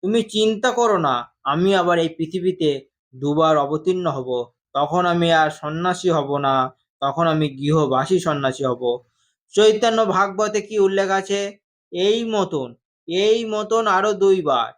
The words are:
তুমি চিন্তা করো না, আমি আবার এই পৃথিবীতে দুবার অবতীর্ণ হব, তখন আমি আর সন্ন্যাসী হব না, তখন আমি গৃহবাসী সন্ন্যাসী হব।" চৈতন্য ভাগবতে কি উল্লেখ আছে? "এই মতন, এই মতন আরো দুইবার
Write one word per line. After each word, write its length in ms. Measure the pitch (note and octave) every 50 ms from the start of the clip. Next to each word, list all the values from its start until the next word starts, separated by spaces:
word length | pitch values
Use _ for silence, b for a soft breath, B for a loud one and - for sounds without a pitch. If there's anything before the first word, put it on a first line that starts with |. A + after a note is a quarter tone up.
তুমি 200 | - F#3 A3 A#3
চিন্তা 480 | A3 A3 - G#3+ G#3+ A3 A3 G#3 A3 B3+
করো 260 | A3+ A#3+ A#3+ A3+ G#3 F3+
না, 160 | D#3+ C#3+ B2+ A#2+ A#2+ - _ _ _
আমি 300 | C3+ C#3+ D#3+ F3+ F#3+ G3
আবার 240 | F#3 F3 F3 F3 E3+
এই 100 | E3 D#3+
পৃথিবীতে 600 | D#3+ - E3 D#3+ - F#3 F3 F#3 F3+ - E3 D3+ C#3 C3+ - _ _ _ _ _ _
দুবার 440 | B2+ C3+ C#3+ D3 D#3 D#3+ D#3+ D#3 D3+
অবতীর্ণ 480 | C#3+ C#3 D3+ D#3 D3+ F3+ F#3 F#3 F3+ E3
হব, 420 | C#3 C#3 B2+ B2+ B2+ B2 A#2+ - _ _ _ _
তখন 340 | _ C#3 C#3+ D3 D#3 F3+ F3+
আমি 260 | F3 E3+ F3 E3+ E3+
আর 180 | E3 D#3+ D#3 D3+
সন্ন্যাসী 600 | D3+ - - D3+ D#3 D#3+ F3 F3+ F3+ F3+ - F3+
হব 280 | E3 D#3 C#3 C3+ C#3+ C#3+
না, 160 | C#3+ C3+ C3+ C3 C3 C#3 - _ _ _ _ _
তখন 260 | C#3 C#3 C3+ D#3+ E3+
আমি 220 | E3 D#3 D#3 D#3 C#3+
গৃহবাসী 720 | C3+ C3 C#3 D3 D#3 D#3+ D3+ C3 C3 C3 C3+ - F#3+ F3+
সন্ন্যাসী 460 | F3 E3+ D3+ C#3+ C#3 C3 B2+ - C#3
হব।" 400 | C3 B2 B2 B2 A#2+ A#2+ B2 _ _ _ _ _ _ _ _ _ _ -
চৈতন্য 520 | G3 G#3+ G#3+ G#3+ G#3+ A#3+ A3+ A3+ A3 A3+
ভাগবতে 540 | G3 F3+ F#3 G3+ G3+ F#3+ F#3+ G#3+ G#3 G#3 G#3
কি 180 | G3 G#3 A3 G#3
উল্লেখ 300 | G3 F#3+ F#3+ G3 G3 F#3+
আছে? 480 | F#3+ G3 F#3+ G3 G3 G3+ G3+ G3+ G3+ _ _ _ _ _ _ _
"এই 320 | - F3 F#3 G#3 A3 A#3 A#3
মতন, 500 | A3+ A3 G#3 F#3 G#3 E3 D3 C3 A#2+ A#2+ _ _ _ _ _ _
এই 380 | - E3 F#3 G3+ G#3+ A3 A#3 A#3
মতন 420 | A3 G#3+ G#3+ G#3 G#3 A3 A3+ A3+
আরো 260 | A3 F#3+ F#3 G3 G#3+
দুইবার 600 | G#3 F#3+ G3 G3 F#3+ F#3 E3 D3+ C3+ A#2+ A2+ A2+ -